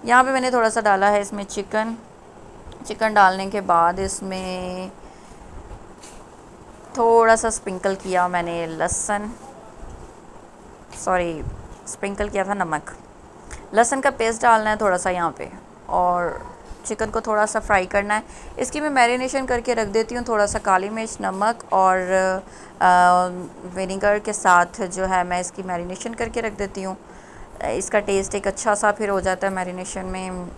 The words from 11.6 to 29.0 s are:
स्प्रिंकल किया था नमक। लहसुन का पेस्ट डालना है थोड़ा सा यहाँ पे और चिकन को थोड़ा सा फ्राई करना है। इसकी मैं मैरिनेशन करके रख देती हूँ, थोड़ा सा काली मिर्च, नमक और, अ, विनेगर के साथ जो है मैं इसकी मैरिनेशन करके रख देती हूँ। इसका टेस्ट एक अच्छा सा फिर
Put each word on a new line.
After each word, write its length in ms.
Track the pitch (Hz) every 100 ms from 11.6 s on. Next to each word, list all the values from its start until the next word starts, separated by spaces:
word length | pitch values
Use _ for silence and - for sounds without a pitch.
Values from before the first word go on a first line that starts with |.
| - - -
स्प्रिंकल 400 | - 202 202 208
किया 160 | 208
था 100 | 185
नमक। 360 | 202 175 151 - - - - - - - - -
लहसुन 260 | 202 240 269
का 100 | 277
पेस्ट 320 | - 226 226
डालना 280 | 247 226 214
है 60 | 214
थोड़ा 200 | 214 180
सा 140 | 190
यहाँ 240 | 180 165 -
पे 100 | - - - - -
और 680 | 180 180 175 170 - - - - - -
चिकन 240 | 214 214
को 100 | 226
थोड़ा 260 | 220 214 214
सा 140 | 220
फ्राई 260 | - 202 185
करना 280 | 202 202
है। 80 | 214 220 - - -
इसकी 220 | 254 302
मैं 100 | 302
मैरिनेशन 560 | 269 233 247 254 277 262
करके 280 | 247 240
रख 140 | 233 214
देती 260 | 208 220
हूँ, 100 | 240 240
थोड़ा 180 | 220 202
सा 120 | 214
काली 300 | 202 185 196
मिर्च, 300 | 220 220 -
नमक 440 | 202 190 214 226 -
और, 240 | 190 190 185 185 185 190 190 - - - -
अ, 40 | 185 180 180 180 180 180 175 - 180 180
विनेगर 420 | 190 190 208 208
के 140 | 208
साथ 500 | 208 190 175 175 202
जो 220 | 190 180
है 200 | 190 190
मैं 160 | 180 180
इसकी 220 | 180 -
मैरिनेशन 520 | 185 175 180 185 240
करके 260 | 233 226 233
रख 120 | 226
देती 300 | 208 202 196
हूँ। 140 | 190 190 - - - - - -
इसका 360 | - 120 196 214
टेस्ट 340 | 208 196 196
एक 120 | 208 196
अच्छा 280 | 196 226
सा 180 | 208 214
फिर 160 | 208